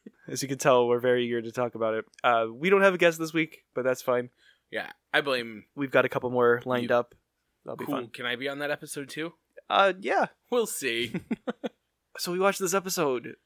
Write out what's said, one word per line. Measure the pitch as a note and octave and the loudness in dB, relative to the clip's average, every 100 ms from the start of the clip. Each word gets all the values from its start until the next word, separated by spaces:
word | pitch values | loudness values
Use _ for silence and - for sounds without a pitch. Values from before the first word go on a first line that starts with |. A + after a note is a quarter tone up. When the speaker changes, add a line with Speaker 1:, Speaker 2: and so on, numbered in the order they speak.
| - _ - | -20 _ -12
Speaker 1:
As | C3+ | -8
you | C3+ | -6
can | C3+ | 0
tell, | D3+ B2+ A#2+ | 4 6 6
we're | A#2+ | 2
very | B2 B2 A#2+ | 4 2 2
eager | A#2+ | -2
to | A2+ | -4
talk | A#2+ A#2+ | -4 -4
about | A2+ A2 | -2 -2
it. | A2 - _ | -2 -6 _
Uh, | B2+ A#2 A2+ | 2 2 0
we | A#2 F3 | -2 2
don't | G3 | 4
have | G3 | 4
a | F3+ | 4
guest | E3+ D#3+ | 2 2
this | D#3+ | -2
week, | D#3+ D#3 - _ | -2 -2 -6 _
but | - | -4
that's | B2+ B2+ | -2 -2
fine. | - B2 B2 _ _ _ _ | 0 -2 -2 _ _ _ _
Speaker 2:
Yeah, | G#2+ - - _ | -10 -10 -14 _
I | D3+ | -2
blame | C#3+ B2+ A#2 G#2+ - | 0 -2 -4 -12 -14
Speaker 1:
We've | - C#3 | -8 2
got | C3+ | 4
a | B2+ | 4
couple | C#3 B2+ | 0 -2
more | B2 A#2+ A#2+ B2+ | 2 4 4 0
lined | B2 A#2+ | -2 2
Speaker 2:
You. | A#2+ | 0
Speaker 1:
up. | A#2+ _ _ _ _ _ | 0 _ _ _ _ _
That'll | - - | -14 -10
be | - | -6
Speaker 2:
Cool. | |
Speaker 1:
fun. | - A#2 | -6 -6
Speaker 2:
Can | - B2 | -8 -6
I | B2 | -6
be | C#3 | -6
on | C#3 | -6
that | C#3+ | -6
episode | D3 D3+ - C3+ | -6 -8 -12 -10
too? | - E3 - _ - - | -8 -10 -12 _ -16 0
Speaker 1:
Uh, | - G3 F#3 | 4 4 2
yeah. | G#3 F#4 C4 _ - | -2 0 -2 _ -4
Speaker 2:
We'll | A#3+ G#3+ | -2 -2
see. | - C3 A#2 A#2 E3+ | -2 -2 -2 -2 -6
Speaker 1:
<laughs> | - A3+ - - - _ _ _ _ - | -6 -8 -6 -8 -10 _ _ _ _ -10
So | - | -6
we | F3+ | 0
watched | G3 F#3+ | 0 0
this | F#3+ | 0
episode, | F#3+ F3+ F3+ D3 B2+ A#2+ - | -2 -2 -2 0 0 -4 -16